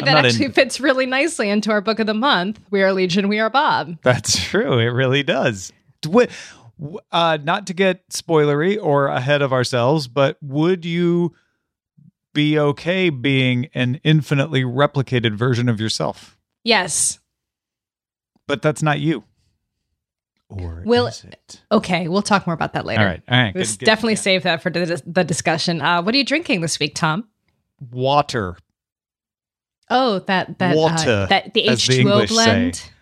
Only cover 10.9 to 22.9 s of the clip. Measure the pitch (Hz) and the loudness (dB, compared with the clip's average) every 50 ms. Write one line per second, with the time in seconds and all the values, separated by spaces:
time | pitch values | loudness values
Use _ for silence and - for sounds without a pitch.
10.9 | 165 175 175 170 175 175 175 170 - _ _ _ _ _ _ _ _ _ _ _ | -2 0 0 2 2 2 0 -2 -4 _ _ _ _ _ _ _ _ _ _ _
11.9 | _ _ _ - _ _ _ _ _ 147 147 151 151 151 147 143 139 - - 160 | _ _ _ -20 _ _ _ _ _ -2 0 2 2 2 0 0 -2 -2 -4 -4
12.9 | 185 190 185 175 143 123 117 143 139 131 131 127 123 123 123 - - 131 123 123 | -2 0 0 -2 -2 -2 -2 0 0 2 2 2 0 -2 -2 -4 -4 -4 -2 -2
13.9 | 123 - - 151 156 156 131 - 151 139 143 160 147 135 131 127 120 131 143 147 | -4 -2 2 2 2 2 2 0 0 0 0 0 0 -2 -2 -2 0 0 0 2
14.9 | - 143 120 - 131 120 110 117 104 101 120 135 123 117 127 123 113 101 110 107 | 2 -2 -2 0 -2 0 0 0 -2 0 0 0 0 2 0 0 0 0 -2 -4
15.9 | - - 78 65 - - - - _ _ _ _ _ _ _ 226 220 196 180 160 | -4 -4 -4 -6 -6 -10 -18 -20 _ _ _ _ _ _ _ 0 0 0 0 -2
16.9 | - - - - - - _ _ _ _ _ _ _ _ _ _ _ _ _ _ | -4 -4 -4 -4 -4 -8 _ _ _ _ _ _ _ _ _ _ _ _ _ _
17.9 | _ _ _ _ _ _ _ _ _ _ _ - 143 - - 151 147 - 156 151 | _ _ _ _ _ _ _ _ _ _ _ -6 -6 -2 0 -2 -2 0 0 -2
18.9 | 147 147 143 160 160 110 - _ _ _ _ _ _ _ _ _ _ _ _ _ | 0 0 0 -2 -2 -2 -6 _ _ _ _ _ _ _ _ _ _ _ _ _
19.9 | _ _ _ _ _ _ _ _ _ _ _ _ 107 95 90 85 80 82 92 214 | _ _ _ _ _ _ _ _ _ _ _ _ -10 -10 -8 -8 -10 -8 -2 0
20.9 | 240 240 247 - - - - - - - _ - - - _ _ 214 214 - - | 0 2 0 -2 -6 -12 -18 -20 -20 -20 _ -20 -20 -20 _ _ 0 0 0 0
21.9 | 180 165 185 156 175 202 208 - 214 190 - 180 165 - 147 - - 156 - - | -2 -2 -2 -2 -2 -2 0 2 0 0 0 -2 -4 -4 -4 -4 -4 -6 -6 -2